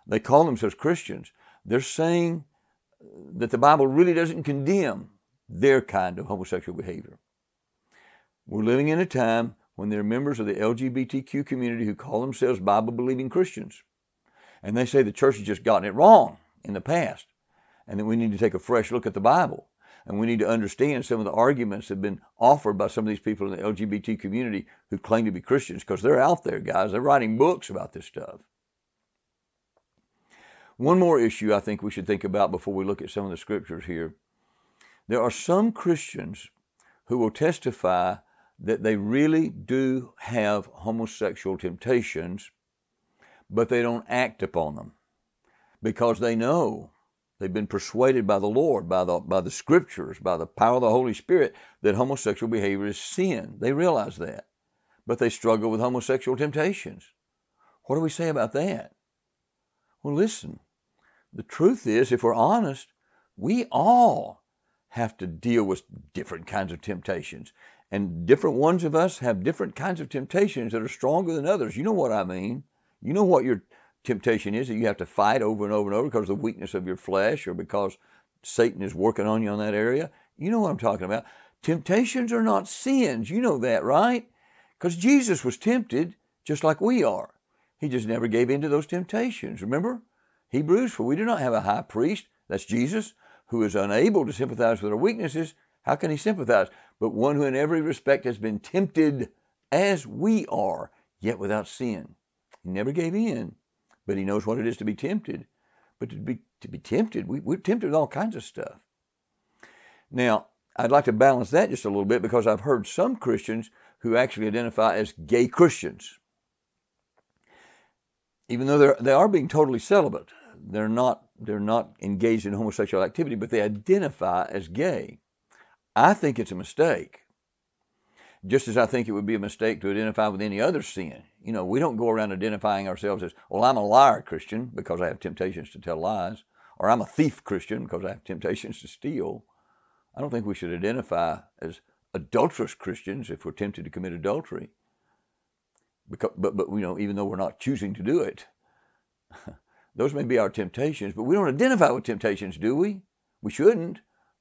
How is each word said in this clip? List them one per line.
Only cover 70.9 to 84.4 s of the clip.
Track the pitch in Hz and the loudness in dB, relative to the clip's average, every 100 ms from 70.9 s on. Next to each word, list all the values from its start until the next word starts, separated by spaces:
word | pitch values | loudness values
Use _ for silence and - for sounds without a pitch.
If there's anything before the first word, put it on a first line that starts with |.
| - 135 160 180 | -2 0 0 0
than | 165 147 | -2 0
others. | 202 113 92 | 0 -2 -4
You | |
know | 190 | -2
what | 202 131 | 0 0
I | 107 | -2
mean. | 92 92 98 131 - _ _ _ | -2 -6 -6 -8 -12 _ _ _
You | - | -2
know | 180 | 2
what | 196 160 127 | 4 4 4
your | 107 - _ _ _ | 0 -4 _ _ _
temptation | - 107 120 110 101 107 | -6 0 0 0 0 -4
is | 131 | -4
that | 110 | -2
you | 113 | -2
have | 101 | -2
to | 87 | -4
fight | - 101 113 | 0 2 2
over | 107 110 | 0 -2
and | 104 | 0
over | 107 101 | 0 0
and | 101 | 0
over | 143 | 0
because | 117 | -2
of | 95 101 | -2 -2
the | |
weakness | 110 - 98 | -4 -6 -8
of | 98 90 | -6 -6
your | 92 | -8
flesh | - 95 104 147 - | -2 0 2 0 -6
or | |
because | 87 92 101 98 - _ _ _ _ | -8 -4 -2 -2 -6 _ _ _ _
Satan | - - 117 - | -4 0 0 0
is | 95 | -8
working | 80 104 110 104 | -2 0 0 0
on | 110 | 0
you | 107 | -2
on | 104 | -2
that | 104 | -2
area. | 104 113 135 165 _ _ - | 0 0 -2 -4 _ _ -10
You | 175 | -2
know | 233 | 0
what | 196 | 0
I'm | - | 0
talking | 110 104 92 | -2 -2 -2
about. | 110 - - _ _ | -4 -6 -20 _ _
Temptations | - 165 151 202 240 254 240 | -4 -2 0 2 2 -2 -2
are | 233 | 0
not | 220 196 196 | 2 2 -2
sins. | - 254 269 214 117 110 | -6 0 2 2 0 -4
You | 196 | -2
know | 247 139 | 0 0
that, | 123 110 | 2 0
right? | 92 147 233 247 - _ | 2 4 4 0 -6 _